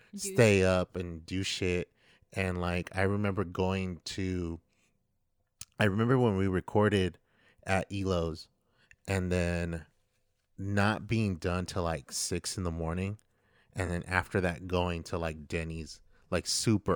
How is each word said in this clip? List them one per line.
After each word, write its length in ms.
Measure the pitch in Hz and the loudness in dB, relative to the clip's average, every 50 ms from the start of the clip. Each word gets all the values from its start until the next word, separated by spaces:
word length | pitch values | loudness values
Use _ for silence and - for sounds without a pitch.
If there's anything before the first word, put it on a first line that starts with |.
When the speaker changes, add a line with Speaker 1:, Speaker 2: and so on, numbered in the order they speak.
| _ _ - | _ _ -12
Speaker 1:
Do 60 | 196 | -10
Speaker 2:
stay 440 | - 196 190 190 117 110 101 95 92 | -8 0 4 6 8 8 8 8 6
up 320 | 92 92 92 90 - - | 6 4 2 0 -2 -4
and 300 | 92 90 87 85 82 80 | -8 -8 -8 -8 -10 -10
do 180 | - 92 92 98 | -6 -6 -4 -4
shit." 480 | - - - 98 90 90 90 85 - _ _ _ _ _ _ _ _ - | -4 -4 -2 -2 0 0 -2 -4 -6 _ _ _ _ _ _ _ _ -4
And, 260 | - 95 92 90 87 | -2 -2 -2 -2 -2
like, 300 | 87 87 87 90 85 - - | 0 0 0 -2 -4 -4 -2
I 100 | 95 95 | 0 0
remember 400 | 95 101 101 104 101 95 104 95 | 2 2 0 0 0 0 -2 -4
going 560 | 85 90 - 92 92 95 95 95 92 90 80 - | -2 -2 0 0 0 0 0 -2 -4 -6 -8 -10
to, 540 | - - - 95 92 92 90 87 82 82 82 - _ _ _ _ _ _ _ _ _ _ _ _ _ _ _ _ _ _ - - - _ - | -8 -6 -4 -2 -2 -2 -2 -2 -4 -6 -8 -12 _ _ _ _ _ _ _ _ _ _ _ _ _ _ _ _ _ _ -20 -20 -8 _ 0
I 60 | 107 | 0
remember 340 | 104 95 107 113 120 135 127 | 2 2 2 2 4 4 4
when 180 | 123 113 98 | 4 4 4
we 100 | 95 98 | 2 2
recorded 720 | 98 92 90 - - - 107 104 101 104 98 92 87 78 - _ _ _ _ _ _ _ _ - | 2 0 -2 -2 0 2 4 4 6 4 4 2 2 -2 -6 _ _ _ _ _ _ _ _ -2
at 220 | - 95 95 - - | 0 0 0 0 -2
Elo's 560 | 98 101 95 95 92 87 82 82 78 - - - _ _ _ _ _ _ _ _ _ _ _ | -4 -2 0 0 2 2 0 -2 -4 -6 -12 -18 _ _ _ _ _ _ _ _ _ _ _
and 240 | - 95 95 90 90 | -4 -2 -2 0 0
then 540 | 90 90 87 87 87 85 85 85 82 82 80 - _ _ _ _ _ _ _ _ _ _ _ _ _ | 2 2 2 2 0 0 -2 -4 -4 -6 -10 -12 _ _ _ _ _ _ _ _ _ _ _ _ _
not 500 | - 98 98 101 101 98 104 110 - 92 | -10 -6 -2 0 2 2 2 2 0 -2
being 280 | 104 117 113 110 101 92 | 0 0 2 2 2 0
done 300 | 80 - 90 87 90 90 | 0 -2 -2 0 -2 -2
till, 180 | - - 98 87 | -4 -2 -2 -2
like, 280 | 82 82 76 - - | -2 -2 -4 -6 -8
six 460 | - - - - 95 85 - - - | -6 -6 -4 -4 -4 -4 -4 -6 -6
in 60 | - 92 | -4 -4
the 80 | 87 | -4
morning. 460 | 82 82 80 80 85 90 95 98 104 - _ _ _ _ _ _ _ _ _ _ - | -2 -2 -2 -2 -2 -2 -4 -4 -6 -8 _ _ _ _ _ _ _ _ _ _ -6
And 180 | - 92 87 | -4 -4 -2
then 120 | 87 87 - | -2 -4 -4
after 320 | - 92 90 87 - - 101 | -2 -2 -2 0 0 0 0
that, 260 | 90 90 85 90 92 | 0 0 -2 -4 -4
going 360 | 90 90 87 87 90 85 85 82 | -2 0 0 0 0 -2 -4 -6
to, 140 | - - | -6 -6
like, 300 | 87 82 80 78 80 73 | -4 -4 -4 -6 -8 -8
Denny's, 520 | - - 85 82 80 80 82 78 73 - - - - - - _ - | -6 -4 -4 -4 -4 -6 -8 -10 -12 -14 -18 -20 -20 -20 -20 _ -4
like, 160 | - 85 - | -2 -2 -2
super 480 | - - - - 117 110 98 - - 90 | -2 -2 0 2 2 2 2 2 0 0